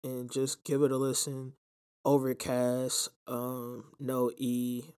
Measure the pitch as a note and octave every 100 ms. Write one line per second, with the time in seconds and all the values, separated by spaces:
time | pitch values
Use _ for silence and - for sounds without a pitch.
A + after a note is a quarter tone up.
0 | C3+ B2+ B2 C3+ C3 - - C#3 C#3+ C3
1 | C3+ B2 - C3+ C3 - _ _ _ _
2 | C#3+ C#3+ C3 B2+ - B2 B2 B2+ B2+ -
3 | - - - B2 B2 B2+ A#2+ B2 - -
4 | C3+ C3 B2 - C3 B2 B2 B2 D3+